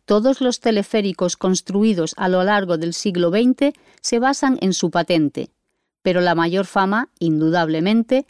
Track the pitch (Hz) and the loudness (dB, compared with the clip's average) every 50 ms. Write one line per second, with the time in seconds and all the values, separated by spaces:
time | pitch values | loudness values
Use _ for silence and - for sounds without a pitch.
0 | _ - 208 214 220 262 269 - 262 247 240 - - 233 220 202 202 - - 220 | _ 0 2 2 4 2 0 2 0 -2 -2 -2 -2 0 0 0 -2 -2 -2 -2
1 | 202 196 175 - 185 175 - - - 190 185 180 - - 185 202 214 220 208 175 | -2 -2 -2 -2 -4 -4 -4 -2 -2 0 0 -2 -2 -4 -2 0 2 2 2 0
2 | 160 156 - - 190 185 185 185 185 202 208 208 190 175 175 160 165 170 165 - | -2 -4 -4 -4 -2 0 0 2 2 2 2 0 0 0 -2 -2 -2 -6 -6 -4
3 | - 208 175 175 175 170 175 214 247 254 262 - 277 285 - _ _ _ _ _ | -6 -4 -2 0 0 2 2 2 2 2 2 2 0 -2 -2 _ _ _ _ _
4 | - - 240 233 240 262 277 - 294 269 254 - - 190 180 - - 170 - 175 | -6 -4 -2 0 0 0 0 0 0 0 0 0 0 -2 -2 0 -2 -2 -2 -2
5 | 170 - 175 160 156 143 - - - - _ _ _ _ _ _ _ _ _ _ | 0 0 0 0 0 0 -2 -6 -12 -12 _ _ _ _ _ _ _ _ _ _
6 | - 185 175 180 180 175 170 165 165 170 175 190 190 - - 202 190 190 202 226 | -2 0 0 2 2 2 2 2 0 0 0 -2 -4 -2 -2 0 0 0 0 -2
7 | 269 - _ - 175 165 156 151 156 160 165 180 165 160 156 160 165 196 220 226 | -4 -6 _ -4 -2 -2 0 0 0 0 0 0 0 0 -2 -2 0 0 0 0
8 | 226 - 262 262 294 | 0 0 0 -2 -2